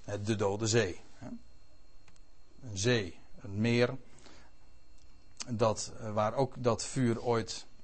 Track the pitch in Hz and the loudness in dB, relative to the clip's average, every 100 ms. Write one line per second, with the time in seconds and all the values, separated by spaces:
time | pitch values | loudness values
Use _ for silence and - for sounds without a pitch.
0 | - 104 104 104 101 104 110 117 95 - | -6 -2 0 4 4 4 4 6 4 0
1 | - - - - - - - - - - | -8 -10 -8 -8 -10 -12 -12 -12 -10 -10
2 | - - - - - - 127 95 113 120 | -10 -10 -12 -12 -12 -12 -8 0 4 4
3 | 87 - - - 101 98 113 120 120 131 | 2 -6 -10 -8 -4 0 4 6 4 2
4 | - - - - - - - - - - | -8 -12 -12 -12 -12 -12 -12 -12 -10 -10
5 | - - - - - 110 113 104 - - | -12 -12 -12 -10 -4 4 4 4 -2 -6
6 | 113 107 107 123 127 - 123 107 - 139 | -4 2 2 4 0 2 4 4 2 2
7 | 123 113 123 117 110 - - - | 4 4 4 2 2 -4 -8 -10